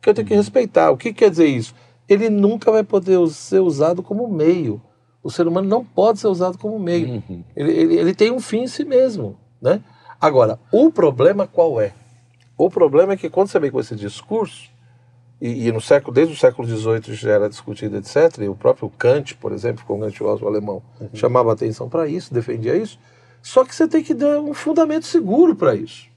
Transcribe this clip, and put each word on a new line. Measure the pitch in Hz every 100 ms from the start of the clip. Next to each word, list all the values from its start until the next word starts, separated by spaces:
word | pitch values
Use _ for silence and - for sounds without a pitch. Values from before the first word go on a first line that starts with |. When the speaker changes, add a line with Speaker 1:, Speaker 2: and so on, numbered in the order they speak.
Speaker 1:
que | -
eu |
tenho | 208 208
que |
Speaker 2:
Uhum. | 208
Speaker 1:
respeitar. | 202 262 220 - 160
O | 135
que | 240
quer | 208 214
dizer | 165 160
isso? | 131 113 - _ _ _
Ele | 202 226
nunca | 208 202 226 -
vai | 220
poder | 208 202 180 185
us-, | 170 147
ser | - 190
usado | 185 139 156 175
como | 185 208 240
meio. | 180 156 180 139 104 _ _ _ _
O | -
ser | - 170
humano | 175 196
não | 220
pode | 247 - 208 226
ser | 220
usado | 185 180 185
como | 214 220
meio. | 175 175 156 120 -
Speaker 3:
Uhum. | 87 85 -
Speaker 1:
Ele, | 143
ele, | 165 165 170
ele | 170
tem | 190 214
um | 247
fim | - 220
em | 247
si | - 302
mesmo, | 262 262 208 107 - _ _
né? | 123 196 - _ - -
Agora, | 156 135 113 117 _
o | 214 311
problema | 320 165 123 147 202 185
qual | - 165 123
é? | 104 - _ _ _ _ _ _
O | 175
problema | 180 165 139 190
é | 196
que | 170
quando | 175 196
você | -
vem | 143
com | 127
esse | 110 110
discurso, | 101 - - 220 214 - - _ _ _ _ _ _ _
e, | 120 120 120
e |
no | 113
século, | - 143 143
desde | 127 165
o | 147
século | 131 120 117
dezoito | 110 110 113 110
já | 110 107
era | 104 104
discutido, | 104 - 101 107 101
et | 98
cetera, | - 165 143 101
e |
o | 98
próprio | - - - _
Kant, | 117 143 139 -
por | 107
exemplo, | 101 117 117 -
com | 101
o |
Kant, | 107 101
o | 104 104 101
alemão, | 107 101 98 - _
Speaker 4:
Uhum. | 110
Speaker 1:
chamava | 110 123 123 117
atenção | 110 117 113 123
pra | 160 160
isso, | 170 175
defendia | 123 117 117 110 156
isso, | 214 - _ _ _ _
só | - -
que | 262
você | - 320
tem | 320
que | 311
dar | 269 285 294
um | 294
fundamento | 294 - 320 320 311 320
seguro | 339 214 233 339 -
pra | 151 107
isso. | - - _